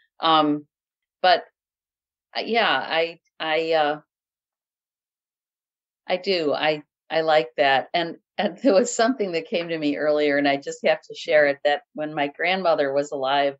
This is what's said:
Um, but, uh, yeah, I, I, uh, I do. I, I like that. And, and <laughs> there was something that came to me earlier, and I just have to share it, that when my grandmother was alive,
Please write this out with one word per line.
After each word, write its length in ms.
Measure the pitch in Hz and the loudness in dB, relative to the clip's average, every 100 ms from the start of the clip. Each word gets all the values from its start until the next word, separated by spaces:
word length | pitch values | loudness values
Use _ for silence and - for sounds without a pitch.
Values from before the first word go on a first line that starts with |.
| _ - | _ -4
Um, 480 | 165 160 151 147 147 _ _ _ _ _ | 2 2 2 -2 -6 _ _ _ _ _
but, 220 | 185 175 - _ _ _ _ _ _ _ _ - | 2 2 0 _ _ _ _ _ _ _ _ -10
uh, 60 | |
yeah, 240 | - 226 196 | -4 0 0
I, 520 | 135 104 160 170 170 _ - | 0 -2 -2 -4 -6 _ -10
I, 340 | 165 156 160 | -4 -2 0
uh, 280 | 160 147 151 _ _ _ _ _ _ _ _ _ _ _ _ _ _ _ _ _ _ _ _ - | 0 0 -2 _ _ _ _ _ _ _ _ _ _ _ _ _ _ _ _ _ _ _ _ -6
I 80 | 180 | -6
do. 360 | 190 180 151 | -2 -2 -2
I, 300 | 135 156 151 - _ - | -2 -2 -2 -6 _ -6
I 120 | 160 | -4
like 280 | 160 156 160 - | 2 2 2 0
that. 320 | 139 135 131 | 2 2 0
And, 220 | 175 170 - _ - | -4 -4 -8 _ -4
and 220 | 202 - | -4 0
<laughs> 40 | |
there 120 | 262 | 2
was 200 | 196 240 | 4 2
something 380 | - 226 262 202 | 2 0 0 -2
that 160 | 165 160 | -4 -4
came 200 | 175 170 | -6 -4
to 100 | 165 | -4
me 180 | 147 143 | -2 -2
earlier, 400 | 151 151 147 143 | 0 2 2 2
and 100 | 143 | 0
I 80 | 139 | 0
just 280 | 151 160 | -4 -4
have 160 | 180 156 | -2 -2
to 120 | - | -4
share 320 | 147 - 156 143 | -14 0 2 4
it, 120 | 139 | 2
that 180 | 147 143 _ | -2 -2 _
when 200 | - 151 | -10 -8
my 140 | 156 143 | -4 -4
grandmother 640 | - 170 190 180 151 139 | -2 -2 0 0 0 0
was 200 | 139 143 | 0 -4
alive, 440 | 147 131 143 143 | -4 -2 0 0